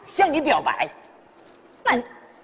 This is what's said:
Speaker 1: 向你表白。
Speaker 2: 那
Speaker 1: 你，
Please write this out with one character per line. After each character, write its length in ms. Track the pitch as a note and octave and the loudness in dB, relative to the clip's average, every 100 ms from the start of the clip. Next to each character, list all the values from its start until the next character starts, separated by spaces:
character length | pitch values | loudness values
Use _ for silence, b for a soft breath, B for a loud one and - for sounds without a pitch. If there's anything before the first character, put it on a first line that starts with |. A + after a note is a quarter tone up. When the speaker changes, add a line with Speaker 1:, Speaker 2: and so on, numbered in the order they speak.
| - | -6
Speaker 1:
向 260 | - F#4 | 0 2
你 80 | D4+ | 2
表 220 | D4+ B3 | 2 0
白。 260 | - - D3 - - - - - - - - - | 0 -4 -6 -8 -20 -20 -20 -20 -20 -20 -20 -6
Speaker 2:
那 120 | - A#3+ | -2 -2
Speaker 1:
你， 80 | A#3+ - - - | -2 -14 -20 -20